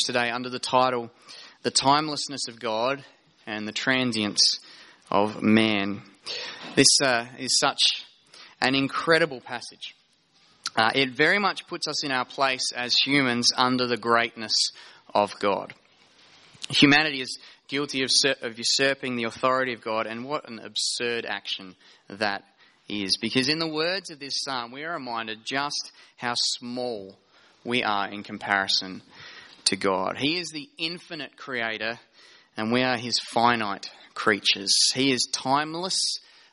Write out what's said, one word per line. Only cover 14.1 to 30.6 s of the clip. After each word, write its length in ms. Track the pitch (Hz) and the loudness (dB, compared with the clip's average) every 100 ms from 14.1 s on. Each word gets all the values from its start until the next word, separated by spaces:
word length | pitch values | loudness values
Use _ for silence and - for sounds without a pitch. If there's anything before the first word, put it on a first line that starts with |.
| 117 117 117 110 - - - - - _ | 2 2 -4 -4 0 -2 -4 -20 -20 _
of 180 | 107 104 - | 2 2 0
God. 320 | 101 95 95 - _ _ _ _ - - - - - | 0 0 -4 -16 _ _ _ _ -20 -20 -20 -14 -2
Humanity 520 | - 147 143 156 139 | 6 6 6 4 -2
is 180 | 127 - - - - | -8 -10 -14 -20 -8
guilty 340 | 135 143 135 | -6 -4 -2
of 60 | 131 | 2
sur-, 240 | - 143 135 | 4 2 0
of 160 | 120 113 | -4 -4
usurping 560 | 117 - 139 135 131 | -2 2 2 0 -4
the 80 | 123 | -4
authority 500 | 113 - 131 131 127 | -4 0 0 2 0
of 120 | 110 | -4
God, 240 | 113 110 110 | -4 -4 -4
and 160 | 113 | -6
what 240 | 131 151 - | -6 -8 -8
an 100 | 113 | -14
absurd 680 | 104 107 - - 120 117 | -10 -4 -4 -2 -2 -4
action 520 | 110 101 - - 95 90 _ _ - | -4 -6 -6 -8 -10 -18 _ _ -14
that 340 | 98 107 101 _ _ _ _ - | -2 -2 -2 _ _ _ _ -10
is. 300 | 104 98 - | -6 -2 -2
Because 300 | 226 131 131 | 0 0 0
in 120 | 156 | -2
the 80 | 165 | -4
words 420 | 151 165 196 190 | -2 -4 -4 -8
of 80 | 151 | -14
this 240 | 139 - | -8 -8
psalm, 300 | - 127 117 | -6 -6 -6
we 100 | 131 | -10
are 120 | 156 | -8
reminded 500 | 170 127 113 110 110 | -8 -6 -6 -6 -8
just 480 | 110 135 143 - - - - - | -4 -4 -2 -6 -10 -16 -20 -8
how 160 | 123 | -4
small 800 | 120 - - 120 123 123 110 95 90 _ _ _ _ | -2 -2 -4 -8 -6 -6 -6 -10 -18 _ _ _ _
we 220 | 110 123 | -2 0
are 240 | 107 101 98 | 2 0 -2
in 160 | 101 | -6
comparison 760 | 101 104 - 98 98 - 95 95 - - - - - - - | -12 -10 -2 0 0 -2 -4 -12 -16 -20 -20 -20 -20 -4 -2
to 100 | 98 | 0
God. 400 | 98 95 92 - | 2 2 0 0
He 220 | 135 175 | 0 -2
is 80 | 160 | -4
the 200 | 151 | -10